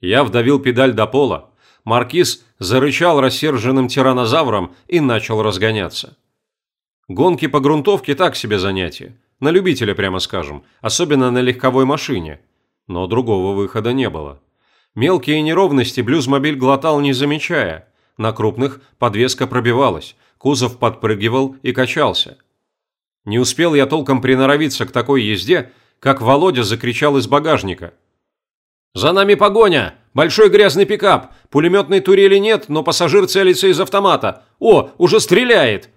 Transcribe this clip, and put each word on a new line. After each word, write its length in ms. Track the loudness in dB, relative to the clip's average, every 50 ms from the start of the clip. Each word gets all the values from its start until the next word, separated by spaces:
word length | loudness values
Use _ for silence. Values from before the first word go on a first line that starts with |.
Я 220 | -2 0 0 0 0
вдавил 360 | 0 0 0 2 2 0 2
педаль 340 | 0 0 0 2 2 2 2
до 120 | 0 -2
пола, 460 | 0 0 0 0 0 -2 -6 -8 _ _ _ _ _ _ _ _
маркиз 640 | -2 -2 -2 -2 -2 0 0 0 0 -2 -8 _ _ _
зарычал 640 | _ -6 -2 0 0 0 0 0 0 0 2 2 2
рассерженным 680 | 2 0 0 -2 -4 -2 -2 -2 -2 0 0 0 0 0
тираннозавром 840 | -2 0 0 0 0 0 -2 0 0 0 0 0 -2 -2 -4 -6 -10 _ _
и 140 | _ -2 0
начал 420 | 0 0 0 -2 -2 -2 -4 -2 -2
разгоняться. 760 | -2 -2 -2 -2 -2 -2 -2 -4 -6 -8 -12 -14 -14 _ _ _ _ _ _ _ _ _ _ _ _ _ _ _ _ _ _ _
Гонки 400 | _ -4 0 0 0 0 0 -4
по 120 | -2 -2 0
грунтовке 560 | 2 2 0 2 2 0 0 0 -2 -4 -2
так 200 | 0 0 -2 -2
себе 220 | -4 -6 -4 -2
занятие, 640 | -2 -2 -2 -2 -4 -6 -6 -8 -12 -20 -20 -20 _ _ _ _ _
на 120 | -2 0
любителя, 420 | 2 2 2 0 -2 -2 -2 -4 -2
прямо 240 | -2 -4 -4 -4
скажем, 460 | -4 -6 -6 -6 -8 -8 -8 -12 -16 _ _ _ _
особенно 480 | -8 -6 -4 -2 0 0 2 2 2 2
на 120 | 0 0
легковой 440 | 0 0 -2 0 -2 0 2 2 0
машине, 560 | 0 0 -4 -4 -6 -6 -6 -6 -10 -14 -18 _ _ _ _ _ _ _ _ _
но 180 | -10 -8 -8 -6
другого 480 | -2 -2 -2 0 0 -2 -2 -2 -2 -2
выхода 400 | -2 -4 -4 -6 -6 -4 -2 -2
не 160 | -2 -2 -4
было. 320 | -6 -8 -12 -14 -16 _ _ _ _ _ _ _ _ _ _ _ _
Мелкие 460 | -2 0 0 0 0 0 -2 -2 0
неровности 600 | 0 0 0 0 0 2 2 0 0 -2 -4 -6
блюзмобиль 540 | -2 -2 -2 -2 0 0 -2 0 0 -2 -4
глотал 460 | -2 0 0 0 0 0 -2 -2 0
не 120 | 0 0 0
замечая – 720 | 0 -2 -2 -2 -4 -4 -4 -4 -2 -4 -4 -6 -10 _ _ _ _ _ _ _
на 160 | -6 -6 -6 -4
крупных 480 | -2 -2 -2 -2 -2 -4 -4 -4 -10 _ _ _
подвеска 480 | _ -4 -2 0 0 0 0 0 -4 -6
пробивалась, 680 | -4 -4 -2 0 0 0 2 2 0 0 -4 -10 -16 -20 _ _ _ _
кузов 420 | _ _ -2 -2 0 -2 -4 -4 -2
подпрыгивал 760 | -4 -4 -4 -2 -4 -4 -2 -2 -2 -2 0 0 -2 -4 -6 -8
и 100 | -8 -6
качался. 680 | -4 -4 -4 -4 -2 -2 -2 -2 -2 -4 -6 -6 -10 _ _ _ _ _ _ _ _ _ _ _ _ _ _ _ _ _ _
Не 140 | -4 -2 -2
успел 360 | -2 -2 -2 -2 0 2 2
я 100 | 2 2
толком 360 | 2 -2 -4 -2 -2 -2 -2
приноровиться 640 | 0 0 0 2 2 2 2 0 0 -4 -4 -6 -8
к 60 | -4
такой 320 | -4 -4 -2 0 0 0 0
езде, 480 | -2 -4 -4 -2 -2 -2 -2 -2 -8 _ _ _ _ _ _
как 220 | -2 -2 -2 0
Володя 420 | 2 2 2 4 2 2 2 0 -2
закричал 540 | -2 -2 -4 -4 -6 -4 0 0 2 2
из 100 | 0 0
багажника: 680 | 2 0 0 2 0 -2 -2 -2 -6 -8 -10 -12 -18 _ _ _ _ _ _ _ _ _ _ _ _ _ _ _ _ _ _ _ _ _
"За 180 | -2 0 0
нами 240 | 2 2 4 4 4
погоня! 600 | 4 4 2 4 4 4 4 4 2 0 -2 -8 _ _ _ _
Большой 360 | 0 0 0 4 6 6 6
грязный 360 | 8 6 4 4 4 2 2
пикап! 480 | 0 0 0 2 2 2 2 0 -8 -20 _ _ _
Пулемётной 480 | -2 0 2 4 2 2 2 2 0 0
турели 380 | 4 4 4 6 6 6 6
нет, 320 | 4 4 2 0 -2 -2 -4
но 140 | -6 -4 -2
пассажир 440 | -2 -2 0 0 2 4 2 2
целится 400 | 2 0 2 2 2 2 2 2
из 120 | 2 2 2
автомата! 640 | 0 -2 -2 0 2 2 0 2 -2 -4 -6 -6 _ _ _ _
О, 300 | 4 4 4 4 4 -2 -2
уже 220 | _ 2 4 4 2
стреляет!" 680 | 2 2 2 2 4 4 2 4 4 2 0 -4 -8 _ _